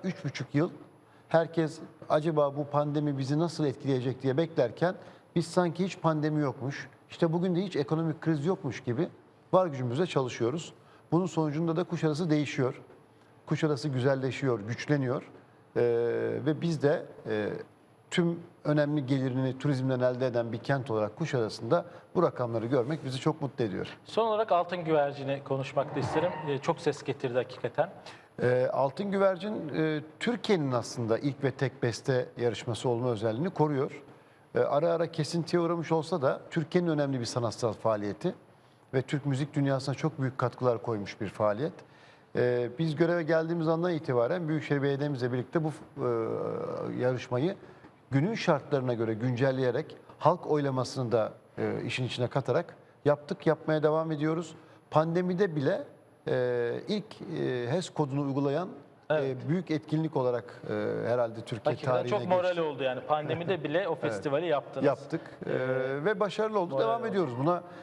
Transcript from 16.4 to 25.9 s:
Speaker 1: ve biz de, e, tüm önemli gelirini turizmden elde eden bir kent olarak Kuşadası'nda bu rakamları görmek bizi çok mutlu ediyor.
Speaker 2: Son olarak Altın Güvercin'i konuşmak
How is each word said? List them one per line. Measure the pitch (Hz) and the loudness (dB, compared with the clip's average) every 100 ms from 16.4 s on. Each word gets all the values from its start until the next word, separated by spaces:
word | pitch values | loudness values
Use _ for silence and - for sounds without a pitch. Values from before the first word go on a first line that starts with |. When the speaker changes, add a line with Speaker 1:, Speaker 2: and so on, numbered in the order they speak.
| 127 | -2
Speaker 1:
ve | 139 | 0
biz | 170 151 | 0 2
de, | 139 170 - - - | 2 2 -2 -12 -4
e, | 107 101 90 - - - - - | -2 -2 -4 -10 -20 -20 -20 -4
tüm | - 170 165 - - | 0 0 -2 -8 -6
önemli | - 151 147 151 127 | 0 2 2 0 0
gelirini | 139 131 127 131 127 | 0 0 0 -2 0
turizmden | 143 131 131 127 | 0 0 0 2
elde | 127 123 127 | 2 2 0
eden | 120 117 | 0 -2
bir | 120 | -4
kent | - 139 117 | -2 -2 0
olarak | 110 104 - | 0 0 -2
Kuşadası'nda | 165 131 107 - 113 170 - - - - | -2 0 0 -4 0 0 0 -12 -4 2
bu | |
rakamları | 170 - 120 113 113 | 2 2 -2 -2 2
görmek | 135 120 160 131 | 2 2 -2 -4
bizi | 127 | -2
çok | 156 156 | 0 0
mutlu | 139 - 113 | -4 -2 -2
ediyor. | 95 90 - - | -2 -8 -12 -4
Speaker 2:
Son | - 226 | 0 2
olarak | 214 220 | 2 2
Altın | 175 175 180 160 | 2 2 -4 2
Güvercin'i | 156 143 131 135 139 | 2 2 0 -4 -4
konuşmak | - 135 135 - 135 | -2 -2 0 -2 -2